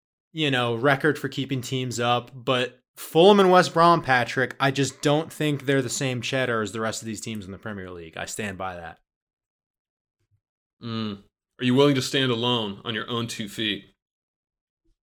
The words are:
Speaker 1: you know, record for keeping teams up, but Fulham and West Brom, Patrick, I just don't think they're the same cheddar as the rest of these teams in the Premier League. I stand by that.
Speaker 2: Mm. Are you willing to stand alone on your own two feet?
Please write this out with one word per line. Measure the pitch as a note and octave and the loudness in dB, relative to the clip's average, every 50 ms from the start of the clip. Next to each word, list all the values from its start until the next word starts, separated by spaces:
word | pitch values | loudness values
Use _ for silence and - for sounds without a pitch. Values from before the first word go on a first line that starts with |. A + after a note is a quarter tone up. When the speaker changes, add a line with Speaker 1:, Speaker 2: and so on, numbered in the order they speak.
| _ _ _ _ _ _ | _ _ _ _ _ _
Speaker 1:
you | - D#3+ D#3 C#3+ | -6 -4 -2 0
know, | C3+ B2+ B2 A#2+ A#2 | 0 2 0 0 0
record | A2+ A#2 C#3+ C#3 C#3 C#3+ D#3 C#3+ - | 2 4 2 2 4 4 0 0 0
for | - C3+ | -4 -8
keeping | - - C3 B2 C#3 C3 | -6 -6 -6 -4 -4 -6
teams | A2+ - C3+ C3 B2+ B2+ A#2 A#2 | -6 -4 -6 -6 -6 -6 -4 -2
up, | A#2+ A#2+ A#2+ A#2+ A#2+ - - | 0 0 0 0 -2 -6 -16
but | C3 A2+ C3 C3 B2 B2+ B2 - _ _ _ _ | -10 -4 -2 -2 0 -2 -4 -6 _ _ _ _
Fulham | - - - - D#3+ G3 G3 G#3 G3+ | -18 -10 0 4 8 8 8 10 8
and | G3 F3+ | 8 8
West | F3+ F3+ F3 F3 - | 8 6 6 6 4
Brom, | E3+ E3 E3+ E3+ D#3+ | 6 6 6 6 4
Patrick, | - - C3 B2 A#2+ A#2+ - C3+ B2+ A#2+ - - | 4 2 2 2 2 0 -2 -2 -2 -2 -2 0
I | C3+ C#3 | 0 0
just | C3+ C#3 C#3 B2+ - - | 2 2 -2 -2 -2 -2
don't | - D3 D3 D3+ D#3+ - | 0 2 2 2 0 -4
think | - - D#3 D3+ D3 C3+ B2 | -6 -4 -2 -2 -2 -2 -2
they're | C3 C#3 C#3 | 0 0 0
the | B2+ A#2 | 0 -2
same | - - C#3+ C3 B2+ A2 | -4 -4 -4 -4 -4 -4
cheddar | - - - C3+ C3 A#2+ A#2+ A2+ | -6 -4 -2 -2 -2 0 -2 -2
as | A2 G2 F#2+ | -2 -4 -4
the | A2+ | -6
rest | A2 A2+ G#2+ - | -6 -4 -6 -6
of | - | -8
these | A2+ A2 G2 | -10 -10 -10
teams | - A#2 A2+ G#2+ F#2+ | -10 -10 -10 -10 -10
in | F2+ G2 | -12 -14
the | F#2+ | -14
Premier | - A2+ G#2 G2 F#2 F#2 | -12 -12 -12 -12 -12 -14
League. | F2+ F2 E2+ E2 - F#2+ | -14 -14 -16 -14 -12 -12
I | F#2 | -12
stand | - - - A2 G#2 F#2+ F2 | -10 -8 -8 -8 -8 -8 -8
by | F#2 F#2 F2+ | -8 -10 -10
that. | F2 E2+ E2 E2 _ _ _ _ _ _ _ _ _ _ _ _ _ _ _ _ _ _ _ _ _ _ _ _ _ _ _ _ _ _ _ _ _ _ _ _ _ - | -10 -14 -16 -16 _ _ _ _ _ _ _ _ _ _ _ _ _ _ _ _ _ _ _ _ _ _ _ _ _ _ _ _ _ _ _ _ _ _ _ _ _ -12
Speaker 2:
Mm. | A#2 A2+ A2+ A2 G#2+ G2+ G2 - _ _ _ _ _ _ - | -10 -8 -6 -6 -6 -8 -10 -16 _ _ _ _ _ _ -4
Are | B2+ | -2
you | B2+ B2 | 0 4
willing | C3 C#3 C#3+ C#3 | 4 4 4 2
to | C3 | 0
stand | B2+ - - C#3+ C3+ C3 | -2 -2 -2 -2 0 0
alone | A#2+ A2+ A#2 B2 B2 A#2+ A2 G2+ G2 - - | -2 -2 0 0 0 -2 -2 -4 -8 -10 -8
on | A#2 A2+ | -8 -6
your | G#2+ A2+ - | -6 -6 -6
own | B2 A#2 A#2 A#2 | -6 -6 -6 -6
two | - - A2+ G2+ | -8 -10 -10 -10
feet? | - - A2+ G#2+ G2+ G2 - _ _ _ _ _ _ _ _ _ _ _ _ _ _ _ _ _ _ _ _ _ _ _ | -8 -6 -4 -4 -4 -6 -10 _ _ _ _ _ _ _ _ _ _ _ _ _ _ _ _ _ _ _ _ _ _ _